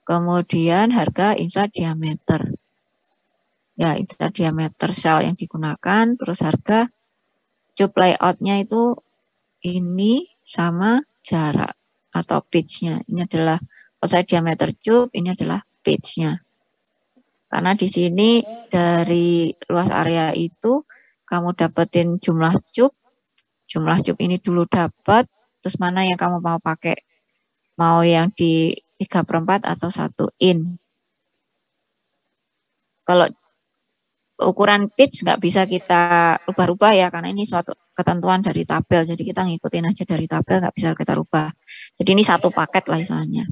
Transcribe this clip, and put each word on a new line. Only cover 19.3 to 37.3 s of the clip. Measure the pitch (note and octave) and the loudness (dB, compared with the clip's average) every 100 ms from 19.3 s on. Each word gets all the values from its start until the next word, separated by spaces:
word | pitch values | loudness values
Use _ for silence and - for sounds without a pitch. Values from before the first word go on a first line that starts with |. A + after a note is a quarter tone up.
| E3+ E3 - - | 2 0 -4 -4
luas | F3 F#3 | 0 0
area | - D#3+ E3 D#3+ | 0 0 0 0
itu | E3 E3+ _ A3 C#4 - - _ _ | -2 -6 _ 0 0 -2 -20 _ _
kamu | _ F3 F3 | _ -4 -2
dapetin | F3 E3 - E3+ F3 E3+ F3 | -2 -2 0 0 2 0 0
jumlah | - D#3+ D#3+ G3 - | 0 2 2 0 -2
cup, | - C4+ _ _ _ _ _ _ _ _ | 0 0 _ _ _ _ _ _ _ _
jumlah | E3 D#3 F3+ | -4 0 0
cup | - - | 0 -2
ini | F3 F3+ | -2 -2
dulu | - F3 E3+ | 0 0 0
dapat, | G3+ E3 - - G#3+ B3 _ _ _ | 0 -2 -4 2 2 2 _ _ _
terus | F3+ - | -10 -4
mana | F3+ F3+ | -2 0
yang | F#3+ F3+ | 0 0
kamu | F3 F3 | -2 -2
mau | E3+ E3 | -2 -4
pakai, | - D#3+ E3+ - _ _ _ _ _ _ _ - | -4 -4 -4 -6 _ _ _ _ _ _ _ 0
mau | E3 E3+ | 2 4
yang | E3+ E3 E3+ | 4 4 2
di | - E3+ E3 D#3+ - _ _ | 0 0 2 0 -2 _ _
tiga | G3 F#3 | -4 -2
per | D#3+ E3 | 0 -2
empat | E3 G3 | 0 -2
atau | - E3+ E3+ | -2 -4 -6
satu | - D#3+ - - _ | -6 -8 -4 -6 _
in. | F#3 F3 E3+ F3 _ _ _ _ _ _ _ _ _ _ _ _ _ _ _ _ _ _ _ _ _ _ - | 2 2 -2 -8 _ _ _ _ _ _ _ _ _ _ _ _ _ _ _ _ _ _ _ _ _ _ 2
Kalau | F3+ D#3+ - _ _ _ _ _ _ _ _ _ - | 4 4 -2 _ _ _ _ _ _ _ _ _ -2
ukuran | - F#3 G#3 G3+ G3+ | -2 2 2 2 0
pitch | - C#4 - | 4 2 4
nggak | E3+ - | -2 0
bisa | F3 F#3+ | 0 0
kita | F#3+ F#3 - F3 F3 F3 E3+ D#3+ | 0 -2 0 2 4 4 2 0
rubah-rubah | - F#3+ C4+ F3+ G#3 | -4 -2 0 4 4
ya, | G3+ F3+ | 6 2
karena | F3 E3+ | -2 -8